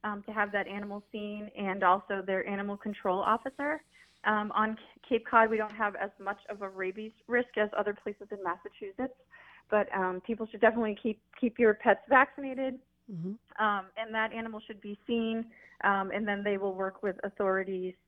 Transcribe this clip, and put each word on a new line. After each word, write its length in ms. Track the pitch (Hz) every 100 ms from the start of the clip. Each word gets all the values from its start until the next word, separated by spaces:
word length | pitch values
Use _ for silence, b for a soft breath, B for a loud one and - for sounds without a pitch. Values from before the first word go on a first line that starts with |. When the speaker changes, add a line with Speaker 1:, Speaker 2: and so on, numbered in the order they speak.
Speaker 1:
um, 200 | 214 208
to 80 | 202
have 200 | 214 202
that 160 | 202 196
animal 360 | 202 202 202 _
seen, 380 | 214 208 208 208 -
and 260 | 196 196
also 400 | 190 190 - 196
their 220 | 185 190 -
animal 300 | 196 202 202
control 420 | 208 202 196 185
officer. 640 | - 226 262 269 294 311 _ b b b
Um, 280 | 208 214 214
on 220 | - 220 220
C-, 240 | - - -
Cape 160 | 226 226
Cod, 220 | 233 226
we 60 | 220
don't 160 | 214
have 200 | 214 208
as 140 | 196 202 -
much 200 | 196 208 -
of 140 | 208
a 60 | 196
rabies 420 | 190 185 190 220 _ -
risk 300 | 240 247 -
as 120 | 208 -
other 160 | 208
places 340 | 202 214 202 202
in 100 | 202
Massachusetts, 720 | 185 180 202 - 202 392 254 - _ B B B _
but, 180 | 214 202
um, 260 | 196 185 185
people 260 | - 220 220
should 140 | 208
definitely 360 | 226 226 220 208
keep, 180 | 226 208 _ -
keep 200 | 240 233
your 160 | 233
pets 260 | 214 240 202 -
vaccinated, 680 | 262 277 - 269 262 262 262 _ _ -
Speaker 2:
Mm-hmm. 520 | 180 180 220 _ -
Speaker 1:
um, 220 | 214 202 190 -
and 140 | 220
that 180 | 220 220
animal 260 | 226 226 220
should 160 | - 208
be 160 | 208 208
seen, 400 | - 233 226 226 226 B B B
um, 260 | - 196 190
and 180 | 208 214
then 160 | 202
they 140 | 202 202
will 160 | 196
work 300 | 190 190 190
with 120 | 208 190
authorities 680 | 202 - 196 190 190 190 185 180